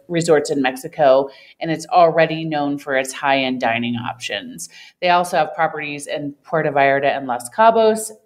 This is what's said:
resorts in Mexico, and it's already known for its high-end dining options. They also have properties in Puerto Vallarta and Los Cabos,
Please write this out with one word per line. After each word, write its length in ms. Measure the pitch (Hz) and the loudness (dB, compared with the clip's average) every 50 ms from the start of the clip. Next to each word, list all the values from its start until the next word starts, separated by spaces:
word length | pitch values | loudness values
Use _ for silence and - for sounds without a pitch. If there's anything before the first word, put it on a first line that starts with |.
| _ | _
resorts 420 | - 175 165 165 170 156 - - - | -6 -4 -2 2 4 2 2 2 0
in 140 | 156 143 131 | -2 0 0
Mexico, 680 | 127 131 131 - 156 - - 151 135 131 135 139 139 - - - - - - | -2 -2 -4 -12 -10 -2 2 4 6 6 4 4 0 -8 -20 -20 -20 -14 -10
and 100 | 160 165 | -6 -6
it's 160 | 160 151 165 - | -6 -6 -4 0
already 540 | - 180 170 165 160 165 160 165 160 160 165 | 4 4 4 6 6 4 2 2 0 -4 -6
known 360 | 160 151 147 143 143 143 139 | -4 -4 -2 -2 -2 -4 -6
for 180 | - 147 135 | -4 -2 -2
its 160 | 131 135 135 - | -2 -2 -4 -8
high-end 480 | - - 139 139 139 131 131 131 127 | -4 -2 0 0 2 0 -2 -4 -2
dining 360 | 123 117 113 120 120 120 120 | -2 -2 -2 -2 -4 -4 -6
options. 680 | 117 117 - - - - - 107 101 92 82 - 165 - - - - - - _ - | -6 -8 -8 -10 -10 -10 -8 -8 -8 -10 -12 -16 -16 -16 -18 -18 -20 -20 -20 _ -4
They 100 | 180 180 | 0 2
also 280 | 175 175 180 - 190 | 2 2 2 0 0
have 160 | 165 156 156 - | -2 -2 -2 -2
properties 540 | 170 160 156 156 151 151 147 147 143 143 | -2 -2 -2 -2 -6 -8 -8 -10 -10 -10
in 260 | - - 151 147 143 143 _ | -8 -8 -6 -6 -8 -10 _
Puerto 300 | _ - - 160 156 156 | _ -6 -4 -2 -2 0
Vallarta 440 | 139 143 135 139 135 139 139 139 110 | 2 2 4 4 4 2 2 0 -2
and 120 | 139 139 | -2 -4
Los 200 | 131 120 123 - - | -6 -6 -6 -8 -8
Cabos, 580 | - - 220 226 214 226 226 220 220 220 - - - _ _ | 0 4 4 6 6 6 4 4 2 0 -4 -10 -14 _ _